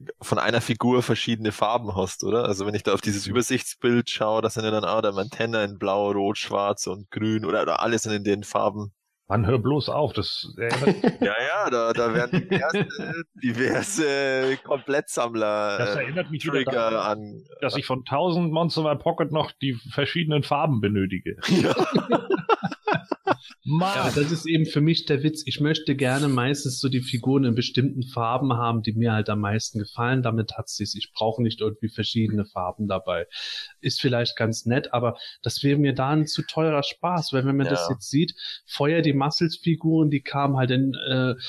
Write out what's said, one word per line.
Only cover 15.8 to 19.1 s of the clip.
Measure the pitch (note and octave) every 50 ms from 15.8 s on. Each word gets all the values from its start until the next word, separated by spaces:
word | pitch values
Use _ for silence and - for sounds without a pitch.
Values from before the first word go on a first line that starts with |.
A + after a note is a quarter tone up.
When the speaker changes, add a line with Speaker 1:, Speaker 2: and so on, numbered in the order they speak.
| B2 G2+ G2+
Speaker 1:
äh, | C#3+
Speaker 2:
erinnert | B2+ B2+ D3+ F3+ D#3+ C#3
mich | D#3+ C#3+ -
wieder | D#3+ C#3 C#3 B2+
Speaker 1:
Trigger | C3 B2+ A#2+ A2+ A2+
Speaker 2:
daran, | A2+ G#2+ F#2+ G#2+ G#2+ G#2+
Speaker 1:
an. | G#2+ G#2 G#2 - - - - -
Speaker 2:
dass | C#3+ B2+ G#2+
ich | - -
von | - C3 B2+ A#2+
tausend | - C3 C#3+ F3 F3+ E3 F3 F3 D#3+
Monster | D#3 D#3+ E3+ D#3+ - E3
in | D#3
My | D3+ C#3+
Pocket | - - E3+